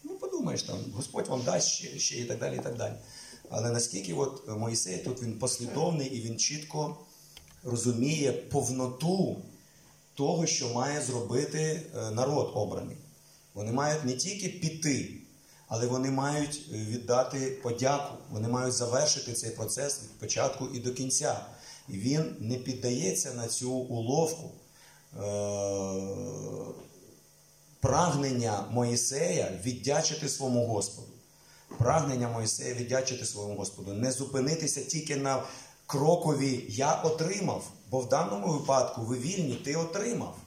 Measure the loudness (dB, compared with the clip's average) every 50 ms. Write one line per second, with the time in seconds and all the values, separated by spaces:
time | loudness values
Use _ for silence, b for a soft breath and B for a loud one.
0 | -8 -10 -10 -6 -6 -4 -4 -2 -2 0 0 -2 -4 -4 -4 -6 -6 -6 -6 -6
1 | -6 -6 -2 -4 -2 0 0 -2 0 2 2 4 4 2 0 0 -4 -6 -4 -2
2 | -2 0 0 -2 -4 -2 -2 -2 -2 -2 -2 -2 -4 -4 -4 -2 -4 -4 -4 -6
3 | B B B B B B B B B -6 -2 0 0 2 2 2 0 0 -2 -4
4 | -4 -2 0 0 0 0 0 -6 -10 -6 -4 -2 -2 0 0 0 0 0 -2 -4
5 | -4 -4 -4 -4 -4 -6 -4 -2 0 0 0 -2 -4 -4 0 2 2 2 2 0
6 | 0 -2 -4 -4 -4 -4 -2 0 0 0 0 -2 -8 -6 -4 -4 -2 -2 -4 -10
7 | B B B B B B B B B B B -12 -4 -2 -2 2 2 2 4 4
8 | 4 2 4 4 4 2 2 2 -4 0 0 0 2 2 0 0 -2 -2 -2 0
9 | 2 2 4 4 4 2 0 -4 -8 -14 B B B B B B B B B B
10 | B -20 -6 0 2 2 4 4 2 2 2 0 0 0 0 0 0 0 0 -2
11 | -2 -2 -2 -2 -2 0 2 2 2 2 0 0 0 0 0 -2 -4 -8 -6 -6
12 | -4 -2 0 2 2 2 4 2 2 2 0 0 0 0 -2 -4 -6 -6 -10 -12
13 | -16 -20 -20 B B B B B B B -8 -6 -4 0 0 2 2 2 2 2
14 | 0 0 0 0 -2 -2 -2 -4 -4 -4 -4 -2 -2 -2 -2 0 0 0 2 2
15 | 0 -4 -8 -12 -16 -18 -20 B B B B B B B -2 0 0 2 2 2
16 | 0 0 0 2 2 2 2 0 0 -2 -4 -8 -10 -8 -6 -4 -4 -2 -4 -4
17 | 0 2 4 4 4 2 0 -2 -2 -2 -4 -4 -4 -4 -2 2 2 4 4 2
18 | 0 -4 -8 -12 -12 -8 -6 -4 0 0 2 2 2 2 0 0 0 2 2 4
19 | 4 4 2 0 0 -4 -4 -4 -4 -4 -4 -4 -4 -4 -2 -2 -2 -2 -2 -4
20 | -6 -12 -14 -12 -6 -4 0 2 2 0 0 -2 -6 -4 -4 -4 -4 -4 -2 -2
21 | -2 0 0 2 2 2 0 -2 -4 B B B B B B B B B -6 -2
22 | 0 2 4 4 2 0 -2 -4 -4 -2 -2 -2 -2 -4 -4 -2 0 0 0 2
23 | 0 0 0 0 -2 -2 -4 -6 -4 -4 -2 -2 -2 -2 -2 -2 -2 -2 -2 -2
24 | 0 2 4 4 4 2 0 -4 -8 -12 -14 -16 -20 -20 -20 -20 -20 -20 -20 -20
25 | -20 -16 -12 -6 -4 -2 0 0 0 0 0 0 0 0 0 0 -2 -2 -2 -4
26 | -4 -4 -6 -6 -6 -6 -6 -6 -6 -6 -6 -8 -8 -8 -10 -14 -14 -18 -20 -20
27 | -20 -20 -20 -20 -20 -20 -20 -20 -20 -20 -20 -20 -20 -20 -16 0 2 4 6 6
28 | 6 6 4 2 2 2 2 2 2 2 2 0 -2 0 2 2 4 4 4 2
29 | 2 2 2 2 2 2 2 2 0 0 -2 -4 -4 -4 -4 -2 0 2 2 4
30 | 4 2 0 0 -2 -2 -2 0 0 2 4 4 4 4 2 0 0 -2 -4 -10
31 | -16 -16 -18 -20 -20 -20 B B B B B B B B 0 4 6 6 6 6
32 | 4 4 2 2 2 0 0 0 0 0 0 0 -2 -4 -2 -2 -2 0 2 2
33 | 2 0 -2 -4 -4 -6 -6 -4 -6 -6 -4 -4 -4 -6 -6 -8 -8 -6 -2 0
34 | 0 0 0 0 -4 -2 0 2 2 2 2 0 0 0 0 -2 -2 -2 -2 -4
35 | -2 -2 -2 0 2 2 2 2 0 B B B B B B B -12 -2 0 4
36 | 6 8 6 6 6 2 2 4 4 2 2 0 -2 -4 -2 2 4 4 4 4
37 | 4 2 2 2 0 0 0 0 0 0 0 -2 -4 -8 -14 -18 -12 -2 -2 -2
38 | 2 4 4 4 4 2 0 -2 0 0 0 0 4 4 4 4 4 2 0 -4
39 | -2 -2 -2 -2 -2 -2 0 0 0 0 0 -2 -2 -2 0 0 0 0 -2 -2
40 | 0 0 0 -2 -2 -4 -8 -12 -16